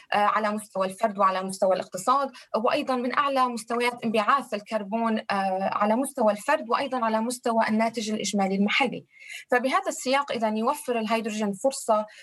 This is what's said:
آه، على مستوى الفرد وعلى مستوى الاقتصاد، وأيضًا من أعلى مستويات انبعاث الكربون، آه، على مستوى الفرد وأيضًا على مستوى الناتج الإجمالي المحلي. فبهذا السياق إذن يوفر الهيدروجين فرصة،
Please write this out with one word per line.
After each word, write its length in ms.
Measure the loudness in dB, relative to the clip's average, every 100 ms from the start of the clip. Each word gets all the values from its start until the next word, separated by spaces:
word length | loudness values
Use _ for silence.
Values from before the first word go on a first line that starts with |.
| -2
آه، 40 | 2
على 320 | 2 2 0
مستوى 380 | -4 -6 -4 -4
الفرد 300 | 0 -2 2
وعلى 260 | 2 2
مستوى 320 | -4 0 2 2
الاقتصاد، 560 | -2 -4 2 2 0 -6 -6 -2
وأيضًا 320 | 0 0 0 -2
من 220 | -2 -2
أعلى 280 | 0 0 0
مستويات 560 | -2 -6 -2 -2 -2
انبعاث 500 | -2 0 2 0 0
الكربون، 640 | -8 -4 -6 -2 -2 0 0
آه، 60 | 0 0 0 0 0
على 220 | 0 2 2
مستوى 360 | 0 0 2
الفرد 380 | 2 0 0 0
وأيضًا 360 | -2 0 -2 0
على 160 | 0
مستوى 460 | 0 -2 0 2 2
الناتج 420 | 2 0 -2 -4
الإجمالي 440 | -2 -2 0 2 2
المحلي. 500 | 2 2 0 -2 -12 -20 -16 -16 0
فبهذا 360 | 0 2 0 -2
السياق 440 | -4 0 0 0
إذن 260 | -2 -2 0
يوفر 420 | -2 -2 -2 -2
الهيدروجين 540 | 0 -2 -2 -4 -4
فرصة، 520 | 0 -2 0 0 0 0 -10